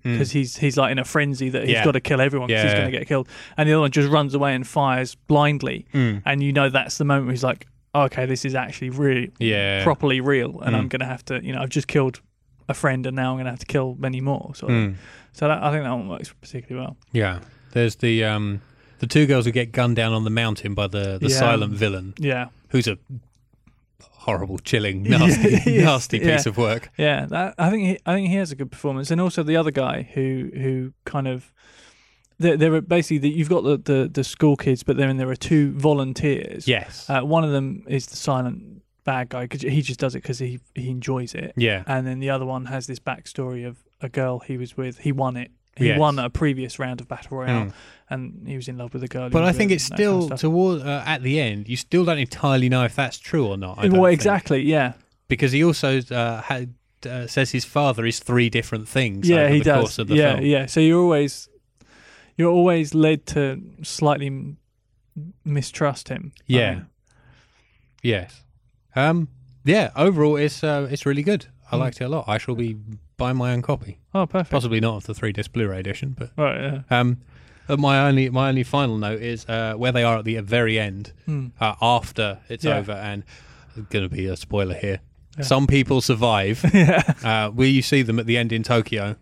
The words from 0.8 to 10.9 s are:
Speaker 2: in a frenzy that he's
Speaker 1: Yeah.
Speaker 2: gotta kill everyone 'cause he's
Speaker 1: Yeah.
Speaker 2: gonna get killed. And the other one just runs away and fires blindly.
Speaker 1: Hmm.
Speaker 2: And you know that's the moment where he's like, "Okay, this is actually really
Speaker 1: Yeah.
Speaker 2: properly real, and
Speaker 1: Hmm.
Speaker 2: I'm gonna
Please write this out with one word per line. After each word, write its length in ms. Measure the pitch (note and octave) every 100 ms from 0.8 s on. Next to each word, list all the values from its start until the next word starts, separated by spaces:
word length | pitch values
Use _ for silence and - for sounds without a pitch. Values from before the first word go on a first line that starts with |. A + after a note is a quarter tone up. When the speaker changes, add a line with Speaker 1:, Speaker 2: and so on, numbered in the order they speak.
| C3
Speaker 2:
in 80 | C3
a 60 | B2
frenzy 440 | D#3 C#3+ C3 C3
that 140 | B2+
he's 80 | A#2+
Speaker 1:
Yeah. 140 | A2+ G#2+
Speaker 2:
gotta 160 | C3
kill 180 | - C3+
everyone 280 | C#3 C#3 B2
'cause 120 | A2
he's 100 | G#2
Speaker 1:
Yeah. 60 | G2+
Speaker 2:
gonna 120 | G2
get 160 | C3+ -
killed. 200 | C3+ B2+ - - -
And 100 | D3+
the 60 |
other 80 | D#3
one 100 | C#3+
just 180 | D3+ C#3
runs 240 | D3+ C#3+ C#3
away 180 | C#3
and 140 | C3 C3
fires 480 | D3+ C3+ B2+ B2+ -
blindly. 680 | - D3 D3 C#3+ C3 B2+ -
Speaker 1:
Hmm. 240 | C#3 A#2+ G2+ C#3
Speaker 2:
And 180 | C#3
you 80 | C#3+
know 160 | C#3+ C3+
that's 280 | C3+ - -
the 80 | C#3+
moment 220 | C#3 B2
where 60 |
he's 100 | B2
like, 220 | C3 A#2 - _ _ C#3+
"Okay, 300 | C3+ - B2+
this 180 | B2+ C#3
is 80 | C3
actually 340 | A2+ - C3
really 400 | C3+ C#3 B2+ A#2+ -
Speaker 1:
Yeah. 440 | A#2 G2+ G2 G2
Speaker 2:
properly 360 | B2 C#3+ C#3+ C3
real, 380 | C3+ C3+ A#2+ E3+
and 140 | - A2+
Speaker 1:
Hmm. 60 |
Speaker 2:
I'm 60 |
gonna 160 | G2+